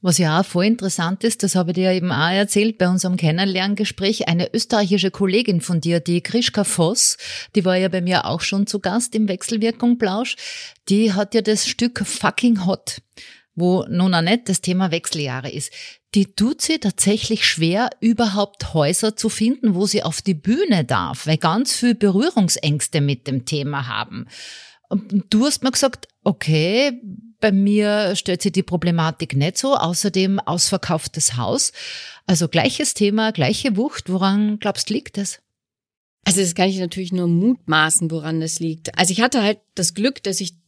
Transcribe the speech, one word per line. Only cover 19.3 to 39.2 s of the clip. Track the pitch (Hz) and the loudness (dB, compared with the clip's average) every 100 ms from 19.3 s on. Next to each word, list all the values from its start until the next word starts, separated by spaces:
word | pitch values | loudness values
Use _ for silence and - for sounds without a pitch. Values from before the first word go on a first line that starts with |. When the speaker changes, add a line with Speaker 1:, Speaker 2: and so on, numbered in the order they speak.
| - 220 269 220 | 0 0 2 0
Speaker 1:
wo | 180 202 | 2 0
sie | 208 | 0
auf | - 156 | -2 -4
die | - | -2
Bühne | 165 175 254 381 196 | -2 0 0 2 2
darf, | 123 113 87 - - | 2 -2 -2 -6 -2
weil | 156 | 0
ganz | 165 180 254 | 2 0 0
viel | - 240 240 | 0 0 2
Berührungsängste | 202 185 294 311 180 - 156 147 - 156 | 2 2 2 2 2 2 0 -2 0 0
mit | 143 135 - | 0 -2 -2
dem | 135 120 | -6 -2
Thema | 151 143 143 127 | -4 -4 -6 -6
haben. | 107 110 104 - - - - - _ _ | -6 -6 -10 -12 -16 -18 -20 -20 _ _
Und | 202 - 202 - | -4 0 -2 0
du | 214 | 2
hast | 269 294 | 2 2
mir | 262 | -2
gesagt, | 254 269 262 - _ | 0 0 -2 -20 _
okay, | - 190 - 156 165 220 285 247 214 190 226 - | -2 -2 0 2 2 2 0 -2 -12 -16 -18 -2
bei | 220 | 2
mir | 196 202 208 208 208 208 185 | 4 4 4 2 2 0 -2
stellt | - 180 | -2 -2
sich | 202 | 0
die | 185 | 0
Problematik | 185 175 175 170 185 - 170 135 | -2 0 0 2 0 -2 -4 0
nicht | 147 - | 0 0
so, | 269 277 | 0 0
außerdem | 165 175 208 185 190 196 | 0 0 0 2 2 0
ausverkauftes | - 170 - 185 - 160 - - - 123 | -2 -2 0 -2 -2 -4 -4 -2 -2 -2
Haus. | 110 233 - - - - - - - | -2 0 -2 -6 -14 -14 -16 -16 0
Also | 175 170 | 0 2
gleiches | 170 254 - - | 2 0 0 -4
Thema, | - 202 214 220 | 0 0 2 0
gleiche | 220 135 214 226 196 | 0 0 0 0 0
Wucht. | 262 - - | -2 -4 -4
Woran | 185 190 202 214 214 | 0 2 2 0 0
glaubst | 208 196 - | -4 -4 -4
du, | |
liegt | 214 - - | -4 -6 -8
das? | 196 - _ _ _ _ _ _ _ _ | -8 -8 _ _ _ _ _ _ _ _
Speaker 2:
Also | - 180 | 0 2
das | 190 | 2
kann | 175 190 | 2 0
ich | 190 | 2
natürlich | 180 185 180 | -4 -6 -4
nur | 185 175 | -2 2
mutmaßen, | 170 202 254 - 156 156 - 165 | 2 2 0 0 2 4 2 0
woran | 160 151 160 | -6 -4 -4
das | 160 - | -4 -4
liegt. | 165 160 - - | -6 -6 -8 0
Also | 175 | 0
ich | 185 | 2